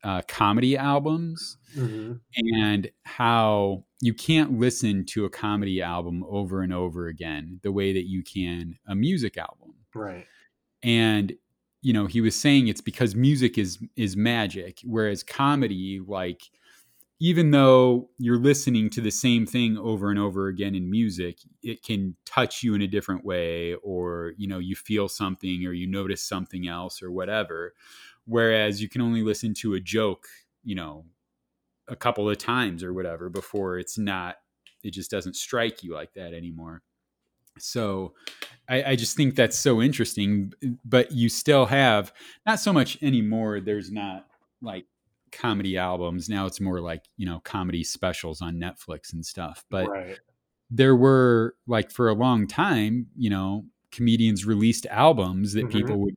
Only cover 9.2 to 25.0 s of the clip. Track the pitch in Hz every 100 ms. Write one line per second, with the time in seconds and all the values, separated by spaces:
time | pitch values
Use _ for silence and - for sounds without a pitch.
9.2 | 107 87 82 - - - _ 110 104 90
10.2 | 90 _ _ _ _ _ 120 117 113 107
11.2 | 98 - _ _ _ _ 131 110 98 113
12.2 | 110 - 147 139 117 101 - - 120 101
13.2 | 135 143 123 110 92 90 113 - 107 92
14.2 | 113 117 104 92 87 - 123 113 107 101
15.2 | - - 139 143 120 95 95 98 95 98
16.2 | 90 87 - _ _ _ _ _ _ -
17.2 | 165 175 156 143 135 131 127 123 - -
18.2 | 120 120 135 143 131 117 107 120 107 -
19.2 | 127 117 110 123 117 107 110 107 101 101
20.2 | 101 95 98 95 101 95 90 107 113 90
21.2 | 87 - _ _ 117 113 - 104 95 85
22.2 | - - 120 - 120 104 98 101 - 92
23.2 | 95 90 85 85 85 87 101 90 87 87
24.2 | 85 90 98 95 90 95 - 107